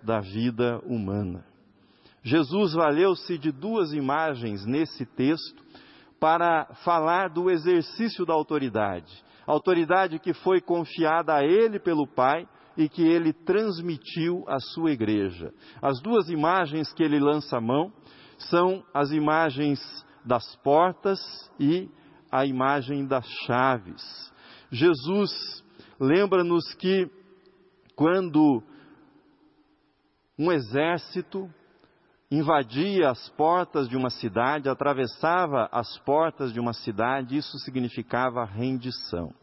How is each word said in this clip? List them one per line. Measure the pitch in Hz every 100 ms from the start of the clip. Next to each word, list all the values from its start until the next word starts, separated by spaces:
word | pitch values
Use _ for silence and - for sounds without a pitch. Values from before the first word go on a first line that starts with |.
da | 110 110
vida | 95 104 120 113 123 117 -
humana. | 120 95 104 95 90 - _ _ _ _ _ _ _
Jesus | 117 156 135 185 196
valeu-se | 160 156 147 190 175 - 170
de | 151
duas | 135 190 226 165
imagens | 151 135 147 160 127 117 101
nesse | 101 139 160 -
texto | 123 - 131 160 - - - - - - _ _
para | 156 165 170 165 - -
falar | - 170 156 175 190
do | 160 180
exercício | 175 160 180 156 - 226 -
da | 170
autoridade. | 160 151 151 131 107 101 90 80 - _ -
A | -
autoridade | 151 185 170 156 185 190 156
que | 175
foi | 160 185 185
confiada | 175 175 156 - 156 165 160
a | 147
ele | 143 196 226 202
pelo | 175 156 139
Pai | - 127 156 180 _ - -
e | 156
que | -
ele | 165 170 165
transmitiu | 151 165 196 220 170 175 156 - 165 165 180 -
à | 135
sua | - - 165
igreja. | 131 107 107 98 85 80 - - -
As | 139 127
duas | 180 233 170
imagens | 160 156 190 160 156 147
que | -
ele | 160 147
lança | 143 151 139 123
a |
mão | 113 139 185 - - - - -
são | - 170 180 190 -
as | 139 143
imagens | 156 151 156 160 131 147 139 - - - -
das | 117 123 - -
portas | 139 147 180 175 196 190 - - - -
e | 143 175 - - - - _
a | 131 139
imagem | 127 135 143 127 143
das | 139 131 117 -
chaves. | - 123 135 123 90 - - - - _ - - _
Jesus | 120 170 147 139 202 196 - - - _ - - -
lembra-nos | 131 175 202 185 175 175 -
que | - 185 190 175 - _ - _ _ _ _ _ -
quando | 156 185 180 151 151 123 - - - - _ _ _ _ _ _ _ _ _ _ _ _ _ -
um | 165
exército | 160 110 135 160 175 - 185 - 196 185 - _ _ _ _ _ _ _
invadia | 143 151 151 113 127 190 196 147
as | 120 -
portas | - 156 180 170 156 127
de |
uma | 131 127
cidade, | 120 120 98 123 151 135
atravessava | 127 143 135 123 - 156 180 170 135 107
as | 120 117 -
portas | - 147 165 - 135
de | 113
uma | 120
cidade, | 113 - 104 117 135 123 143
isso | - 139
significava | - 131 123 - 110 123 127 120 113
rendição. | 101 127 131 127 - - 87 80 -